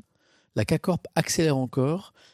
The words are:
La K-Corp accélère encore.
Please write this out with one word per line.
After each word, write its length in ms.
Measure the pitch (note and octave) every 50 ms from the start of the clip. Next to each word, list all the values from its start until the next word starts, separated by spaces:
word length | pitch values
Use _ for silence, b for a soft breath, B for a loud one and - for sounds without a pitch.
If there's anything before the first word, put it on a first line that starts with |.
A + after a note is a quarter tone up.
| - _ _ _ _ _ _ _ _ _ -
La 100 | A2+ G#2+
K-Corp 440 | - E3 D3 - F#3+ E3+ - - - -
accélère 420 | E3 - - - - D#3+ D#3 C#3
encore. 560 | C3 B2+ A#2 - C3+ B2+ C#3+ E3 F#3+ - - b b b b